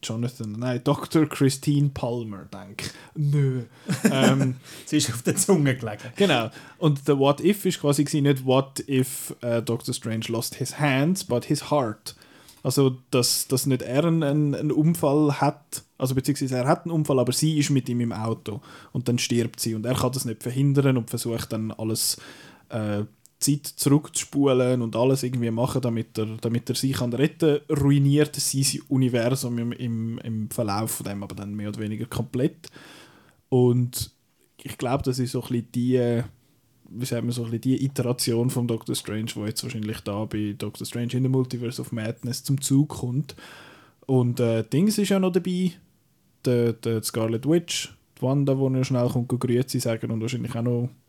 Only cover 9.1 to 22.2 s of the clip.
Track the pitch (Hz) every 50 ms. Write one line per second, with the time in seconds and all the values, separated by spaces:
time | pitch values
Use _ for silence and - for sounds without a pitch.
9.1 | - - - - - - - 123 117 117 113 113 117 113 - - - - - 117
10.1 | 113 110 113 - 117 117 117 - - - 135 - - - 147 147 131 131 139 160
11.1 | 190 190 - - 127 120 117 - 156 143 - - 147 147 - - 107 - _ -
12.1 | - _ - - - - - - - _ _ 135 123 - 139 131 127 127 _ _
13.1 | - 127 120 - - - - - 139 127 - 143 131 127 - - 123 139 160 170
14.1 | 165 165 160 143 139 151 151 147 139 - - 151 143 - 151 160 175 - - 147
15.1 | 135 151 151 147 135 - - 143 - - _ _ - - - _ _ _ 135 131
16.1 | 131 135 131 - 143 - 143 131 131 127 123 135 165 175 - 170 165 160 151 -
17.1 | 147 131 123 120 123 - 156 156 160 151 143 139 143 135 123 - 120 120 120 117
18.1 | 98 101 110 113 117 - - - - 127 - - - - - - _ 135 123 -
19.1 | 120 120 - - 123 117 117 113 - - - 113 113 110 107 120 127 131 - 127
20.1 | 135 131 123 120 110 - - 120 120 131 139 143 139 139 139 139 131 127 113 -
21.1 | - 117 - 117 117 117 - - 113 110 110 110 107 - 113 110 113 110 - -
22.1 | - -